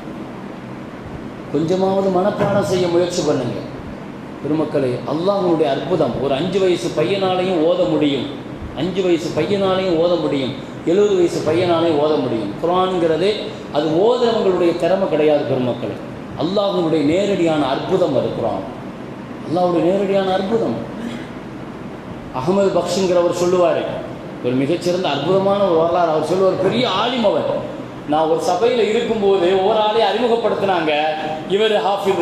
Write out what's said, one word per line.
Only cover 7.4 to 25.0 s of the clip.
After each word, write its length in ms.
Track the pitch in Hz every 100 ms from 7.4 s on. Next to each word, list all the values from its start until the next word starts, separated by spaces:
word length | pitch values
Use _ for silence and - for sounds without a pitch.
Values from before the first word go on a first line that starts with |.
| 185 170
ஓத 240 | 160 180 165
முடியும், 380 | 151 147 135 113 - - - - 127
அஞ்சு 260 | 175 180
வயசு 260 | 185 160 151
பையனாலையும் 720 | 156 156 202 190 185 190 160
ஓத 220 | 175 170
முடியும், 340 | 147 139 123 - - - 156
எழுபது 300 | 190 208 190
வயசு 240 | 170 160
பையனாலையும் 600 | 143 165 180 165 170 147
ஓத 140 | 156 147
முடியும். 380 | 127 113 101 -
குர்ஆன்ங்கிறதே 680 | 165 180 185 180 165 156 196 214 - - -
அது 140 | 147 156
ஓதுறவங்களுடைய 880 | 160 220 247 233 214 196 175 170 -
திறமை 320 | 170 196 185
கிடையாது 360 | 151 151 143
பெருமக்களே, 520 | 127 131 123 120 107 92 - - - -
அல்லாஹ்வுடைய 600 | 156 202 202 180 160 160
நேரடியான 680 | 143 180 202 185 165 156 135
அற்புதம் 480 | 139 151 180 165 123
அது 100 | 113
குர்ஆன். 400 | - 113 98 90 - - - - - - - -
அல்லாஹ்வுடைய 340 | 165 180 170
நேரடியான 500 | 165 196 196 196 185
அற்புதம். 640 | 190 202 226 - - - 214 233 - - - - - - - - - - - -
அகமது 360 | 127 156 196 190
பக்ஷுங்கிறவர் 720 | 170 165 185 185 175 175 175
சொல்லுவாரு, 400 | 180 180 170 147 - - - - - -
ஒரு 100 | 123
மிகச்சிறந்த 540 | 127 139 170 175 180